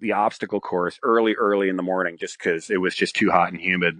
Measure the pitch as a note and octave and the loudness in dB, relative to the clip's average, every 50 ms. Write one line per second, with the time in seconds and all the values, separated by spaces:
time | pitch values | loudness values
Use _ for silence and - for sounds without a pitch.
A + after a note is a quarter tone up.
0 | A2+ G#2+ G#2 G2+ G#2 A#2 - - - G2+ G#2+ G2+ - - - F2+ F2 F2 - - | -4 -2 0 0 0 0 -2 -4 -6 -4 -4 -4 -4 -2 -2 -2 -2 -2 -4 -2
1 | - B2+ A2+ A#2 A2+ A2 G#2 - A2+ G2+ G2+ G2 G2 F#2+ F#2 F2+ F2+ F#2 F#2 F#2 | 0 2 4 4 4 2 2 2 2 2 2 2 2 0 0 -2 -2 -2 -2 -2
2 | F2+ F2 E2+ E2 - F2+ - - - G2 F2 E2 - - G#2+ F#2 F#2 F2+ - - | -2 -4 -4 -8 -10 -10 -8 -4 -2 -2 -2 -2 -2 -2 -2 0 0 0 0 -2
3 | G2 E2+ - - A2 F#2+ F2 F2+ F2 F2 F2+ E2+ E2+ F#2 F#2 F2+ F2 E2+ D#2+ | -2 -2 0 0 2 4 4 4 2 2 -2 -4 -4 -2 0 0 0 0 -2